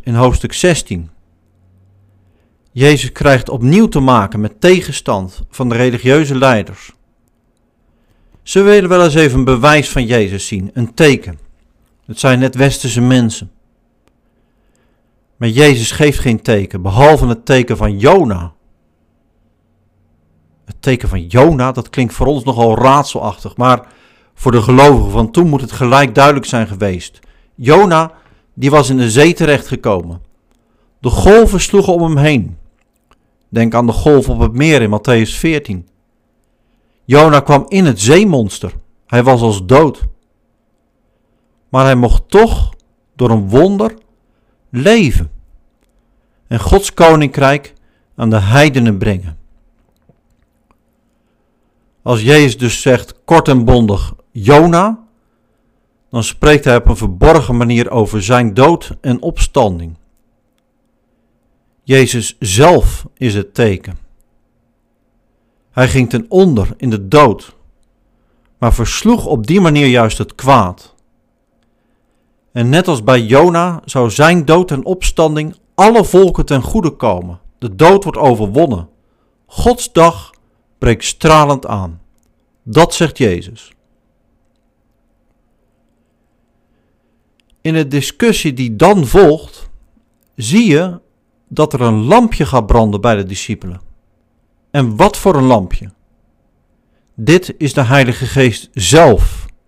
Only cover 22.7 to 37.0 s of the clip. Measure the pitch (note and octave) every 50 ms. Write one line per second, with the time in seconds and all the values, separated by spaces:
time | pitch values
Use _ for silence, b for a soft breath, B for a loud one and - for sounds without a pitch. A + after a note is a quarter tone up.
22.7 | A2 A2 A#2+ C3 C#3 D3 C3+ - - - - G#2+ F#2+ - - G2+ - - B2 B2+
23.7 | B2 A#2+ - b b b b b b b b b b - - B2+ A2+ A#2+ G#2+ B2+
24.7 | B2+ C3 C#3+ D3 C#3 A#2 A2 G2 G2+ A2+ A2+ A2 - E3+ F3 E3 C#3+ C3 C3+ -
25.7 | - - C3 A#2+ B2+ C#3 C#3+ B2+ G#2 C#3+ C#3 D3 D3 C3+ - - - A#2 A2 F#2+
26.7 | G2+ F#2 G#2 G2 F#2 F2 - - _ _ _ _ _ _ _ _ _ - B2 B2
27.7 | D#3 F#3 G#3 F#3 E3 D#3+ E3 D#3+ b b b b b b b b b - B2+ C#3
28.7 | D3 D3+ C3+ B2+ C3+ B2+ B2 A2+ G#2+ C3+ D3+ E3+ E3+ - E3+ D3+ C#3+ B2+ - -
29.7 | C3+ A2+ - A#2+ G2+ F2+ E2+ E2+ E2+ F2 - _ _ _ _ _ _ _ _ _
30.7 | _ _ _ _ _ _ - B2 A2 - - F#3 G#3 A#3 A3+ G#3+ G3+ F3 - -
31.7 | - G3 F#3+ F#3+ F3 F3 E3+ D#3+ D#3 C#3 C#3+ D#3 D3 A#2+ F#2 F2+ E2+ - - _
32.7 | _ _ _ _ _ _ _ _ _ _ _ _ _ _ _ - - A2+ A2+ A2+
33.7 | A2+ A#2 A#2+ A#2 A2 - - D3+ D3 C3+ - - - - - A2 A2+ B2 D3 D#3+
34.7 | D3+ C3+ A#2 G2+ G#2+ G#2 - - B2 A2+ A2 - - - - E3 D#3+ D3 - -
35.7 | G2 F2+ F2 _ _ _ _ _ _ _ _ _ _ _ _ _ _ _ _ _
36.7 | _ _ _ _ _ _